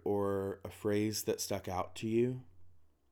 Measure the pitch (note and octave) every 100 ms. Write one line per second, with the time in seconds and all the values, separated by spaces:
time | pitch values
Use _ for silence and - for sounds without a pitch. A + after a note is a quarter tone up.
0 | - G2+ G2+ G2 G2 - F2 - G#2+ G#2
1 | G#2+ G#2 - - - G2 - F#2 - -
2 | A2+ A2+ A#2+ B2+ - - - - - _
3 | _